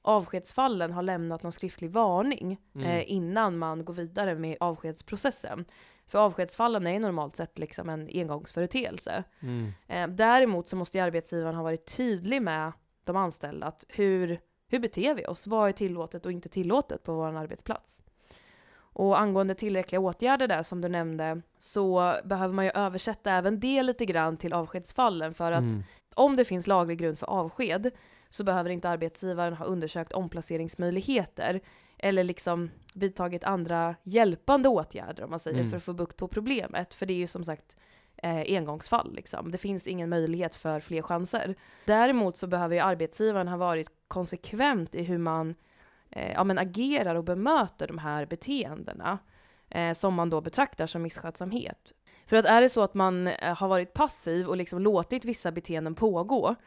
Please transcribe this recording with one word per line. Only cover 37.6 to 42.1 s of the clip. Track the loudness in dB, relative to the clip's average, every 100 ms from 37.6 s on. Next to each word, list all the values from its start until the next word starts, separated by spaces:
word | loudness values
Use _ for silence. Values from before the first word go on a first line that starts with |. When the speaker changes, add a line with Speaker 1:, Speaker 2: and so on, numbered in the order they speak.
| _ -20 _ _ _ -8
Speaker 1:
eh, | -4 -2 0 0
engångsfall | -2 -8 0 0 0 -10
liksom. | -10 -8 -6
Det | -6
finns | -4 -4 -4
ingen | -4 0
möjlighet | 0 0 0 -4 -4
för | -6 -6
fler | -4 -6
chanser. | -2 -4 -2 -2 -4 -8 -14 -8 2
Däremot | 6 6